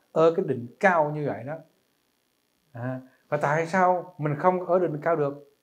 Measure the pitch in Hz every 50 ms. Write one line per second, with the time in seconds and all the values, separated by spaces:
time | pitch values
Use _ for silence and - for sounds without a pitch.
0 | _ _ - 160 160 165 165 185 190 156 127 120 117 120 - _ - 190 180 165
1 | 151 151 151 151 147 131 101 104 120 135 156 165 156 _ _ _ _ _ _ _
2 | _ _ _ _ _ _ _ _ _ _ _ _ _ _ - 117 120 127 131 127
3 | - - _ _ _ _ 151 143 156 143 151 160 165 165 - 190 180 180 180 180
4 | 175 - - - 147 151 147 147 156 185 180 180 - - 170 190 180 160 147 147
5 | - 170 170 151 147 143 143 143 - - _ _